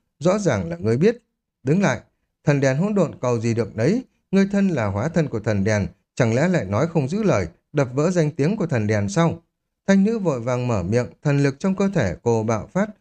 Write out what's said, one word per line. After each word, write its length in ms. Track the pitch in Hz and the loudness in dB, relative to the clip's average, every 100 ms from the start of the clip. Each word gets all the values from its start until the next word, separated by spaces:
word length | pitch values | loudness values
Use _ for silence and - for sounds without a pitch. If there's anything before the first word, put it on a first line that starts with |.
| _ _ | _ _
Rõ 200 | 160 208 | 0 0
ràng 300 | 180 104 82 | 0 0 -2
là 80 | 170 | -4
ngươi 180 | 101 123 | -2 2
biết." 260 | 202 240 _ _ _ _ | 2 0 _ _ _ _
"Đứng 180 | 127 180 | 0 2
lại." 200 | 175 117 - _ _ _ | 2 -2 -8 _ _ _
Thần 160 | - 143 | 0 2
đèn 180 | 135 135 | 2 2
hỗn 180 | 202 202 | 0 0
độn 200 | 143 - | 0 -2
cầu 180 | 123 120 | -2 0
gì 140 | 117 | 0
được 220 | 113 110 - | -2 -4 -2
đấy, 280 | 127 240 - _ _ | 0 0 -4 _ _
ngươi 160 | 190 196 | 0 2
thân 160 | 202 196 | 2 0
là 180 | 147 104 | 0 -2
hóa 240 | 101 143 | -2 -2
thân 180 | 170 139 | -2 -2
của 120 | 113 | -2
thần 240 | 113 101 | -2 0
đèn, 240 | 101 104 85 - _ - | 0 0 -2 -8 _ -2
chẳng 200 | 117 120 | 0 2
lẽ 120 | 175 | 2
lại 180 | 170 95 | 0 0
nói 220 | 104 165 | -2 0
không 220 | 165 131 | -2 -2
giữ 140 | 202 | -2
lời, 240 | 208 113 82 - _ | 0 0 -2 -10 _
đập 160 | 143 127 | -4 -2
vỡ 180 | 127 165 | -2 0
danh 200 | 175 151 | 0 -2
tiếng 260 | - 143 226 | 0 -2 -2
của 100 | 175 | -2
thần 200 | 120 104 | -2 0
đèn 220 | 107 98 | 0 0
sao? 320 | 131 165 - _ _ _ _ - | 0 0 -2 _ _ _ _ 2
Thanh 160 | 196 | 4
nữ 160 | 202 233 | 4 0
vội 200 | 175 127 | -2 -2
vàng 280 | 117 123 123 | -2 -2 0
mở 160 | 107 | -2
miệng, 240 | 87 120 120 - | 0 0 -2 -4
thần 220 | 147 143 | 0 2
lực 160 | 139 139 | 0 0
trong 160 | 190 190 | -2 0
cơ 140 | 196 | 0
thể 220 | 190 95 76 | 0 -2 -2
cô 200 | 120 113 | 0 0
bạo 240 | 110 110 80 | 0 -4 -4
phát, 220 | 180 214 - | -4 -4 -6